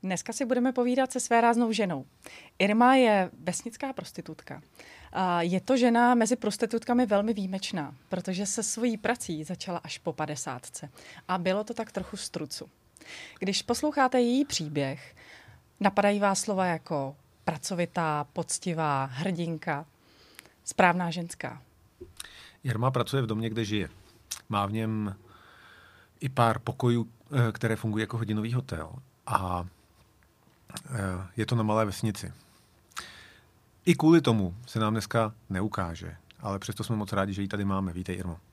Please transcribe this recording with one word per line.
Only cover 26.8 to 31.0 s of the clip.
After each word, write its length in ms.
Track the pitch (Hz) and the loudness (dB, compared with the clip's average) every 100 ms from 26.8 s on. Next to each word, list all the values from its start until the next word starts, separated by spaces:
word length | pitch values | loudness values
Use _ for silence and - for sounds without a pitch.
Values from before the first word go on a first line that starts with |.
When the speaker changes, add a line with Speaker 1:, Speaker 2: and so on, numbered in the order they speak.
| 123 120 117 - _ 143 117 | 2 2 -2 -10 _ 0 2
Speaker 2:
eh, 40 | |
které 240 | 107 117 110 | 2 -2 -2
fungují 260 | 110 107 | -2 -2
jako 160 | 110 117 | -4 -4
hodinový 340 | 107 107 110 | -4 -4 -2
hotel. 400 | 123 131 80 78 131 - _ - | -4 -4 -8 -8 -12 -18 _ -4
A, 400 | - 92 90 87 _ _ _ _ _ _ _ _ _ _ - - | -2 -2 -4 -6 _ _ _ _ _ _ _ _ _ _ -14 -8
eh, 380 | 127 | -4